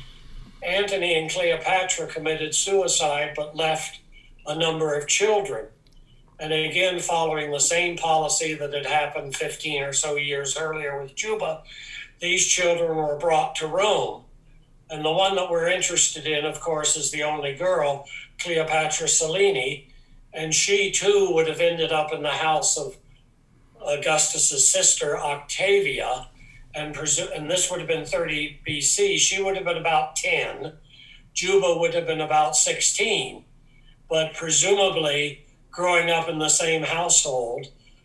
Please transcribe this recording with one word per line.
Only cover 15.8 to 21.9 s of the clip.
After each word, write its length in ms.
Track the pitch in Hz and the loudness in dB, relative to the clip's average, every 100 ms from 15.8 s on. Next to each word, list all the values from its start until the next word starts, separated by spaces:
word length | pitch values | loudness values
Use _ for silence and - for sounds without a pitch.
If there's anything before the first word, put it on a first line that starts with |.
| 175 165 - 156 151 | 0 2 0 -2 -4
in, 200 | 147 151 | -2 -2
of 140 | 139 | -4
course, 360 | 170 151 151 156 | -4 -2 0 0
is 140 | 147 | -2
the 120 | 151 | -2
only 300 | 151 151 143 | -2 -2 -4
girl, 540 | 139 180 175 - 135 - - - - | -2 0 2 2 0 -8 -16 -16 -10
Cleopatra 680 | 175 160 151 156 156 - 160 | -2 0 2 0 0 -2 0
Cellini, 840 | - 160 180 196 - 131 - - - - - - | 2 0 2 2 2 -2 -6 -12 -20 -20 -20 -14
and 220 | 160 160 | -8 -2
she 360 | 156 - 202 196 | 0 2 2 2
too 380 | - 190 202 185 | 2 4 4 4
would 140 | 165 160 | 4 2
have 140 | 151 | 2
ended 320 | 170 165 156 | 2 2 0